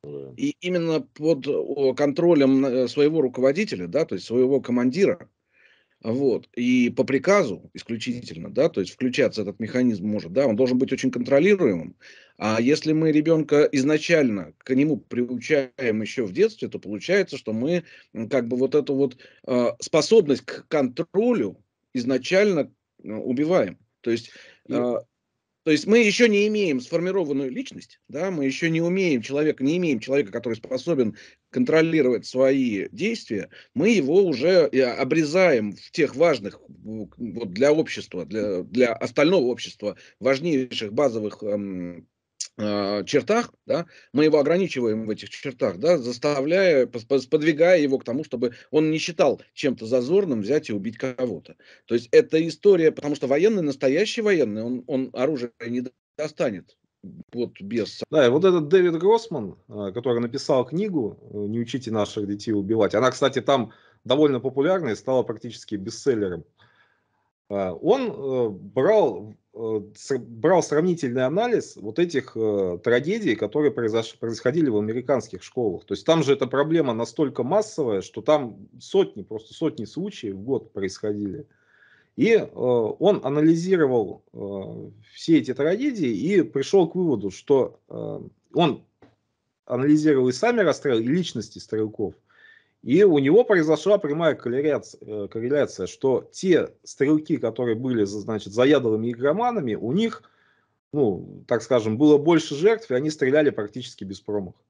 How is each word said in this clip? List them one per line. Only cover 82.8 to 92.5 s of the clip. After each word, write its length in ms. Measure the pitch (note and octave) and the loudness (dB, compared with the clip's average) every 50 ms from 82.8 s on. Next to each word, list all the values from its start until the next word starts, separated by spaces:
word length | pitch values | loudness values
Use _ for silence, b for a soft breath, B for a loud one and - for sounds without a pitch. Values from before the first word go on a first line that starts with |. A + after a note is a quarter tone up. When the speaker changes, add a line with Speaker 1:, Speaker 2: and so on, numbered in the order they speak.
| A2+ G#2+ - - D#3 G3 G#3 - - | 0 -2 -2 0 2 2 2 2 -2
Speaker 1:
анализировал, 1000 | C3 C#3+ D3+ D3+ D#3+ E3 E3+ E3+ F#3 F#3+ F3 D#3 C3+ B2+ A#2+ G#2 F2+ - - _ _ _ | -2 0 2 4 4 4 2 2 0 2 2 2 2 2 0 0 -2 -6 -16 _ _ _
э, 580 | A#2 G#2+ G2 G2+ G2 F#2+ G#2+ A2 A2+ G#2 A2 G#2+ - _ _ _ | -12 -10 -10 -8 -10 -10 -10 -12 -14 -16 -16 -18 -20 _ _ _
все 260 | - - - E3 D3+ | -12 0 4 4 4
эти 140 | - C3 A#2+ | 4 0 -4
трагедии 560 | A2+ C#3+ D#3 F3+ G#3+ C4+ D4+ B3+ G#3+ D#3+ B2 | -2 0 0 0 0 -2 -4 -2 -2 -2 -2
и 340 | A2+ F2+ A2+ E3 G#3 F#3+ D3 | -2 -2 -2 2 2 2 2
пришел 460 | - - C#3 C3 - - G3 F3 E3 | 2 -2 -6 -4 2 4 4 4 4
к 60 | - | 0
выводу, 360 | F3+ F#3 E3 C3+ G#2+ G2 G2 | -2 0 0 0 -2 -4 -8
что, 480 | F#2 - - - C#3+ C3+ A#2+ - - _ _ _ | -8 -10 0 2 2 2 2 0 -4 _ _ _
э, 300 | - A2+ A2 G#2+ G#2+ G#2 - - _ _ _ _ - | -14 -12 -10 -10 -10 -12 -14 -18 _ _ _ _ 0
он 280 | C#3+ F3 D#3+ A#2 - _ _ _ _ - _ _ _ _ _ _ _ _ _ _ _ _ | 2 2 2 0 -4 _ _ _ _ -20 _ _ _ _ _ _ _ _ _ _ _ _
анализировал 640 | - B2 A#2+ C3 D3 D3+ D#3 D3+ D#3 D3 C3 B2+ B2+ | -6 -4 -2 4 4 4 4 6 4 4 4 4 2
и 40 | B2 | 0
сами 280 | - - A#3 A#3+ A#3 | 0 0 0 2 2
расстрелы, 420 | G3 D#3+ B2+ - - D3 B2 A2+ A2+ | 2 2 2 0 0 0 0 0 0
и 40 | |
личности 520 | A#2+ D3 F#3 F3 - - A#2+ G2+ - - F#2+ | 0 0 0 -2 -4 -6 -10 -10 -10 -14 -20
стрелков. 560 | - _ - A2 A2 G#2+ G#2+ - A2 F2+ E2 _ _ b b b b b | -12 _ -4 -4 -4 -4 -4 -6 -8 -8 -8 _ _ b b b b b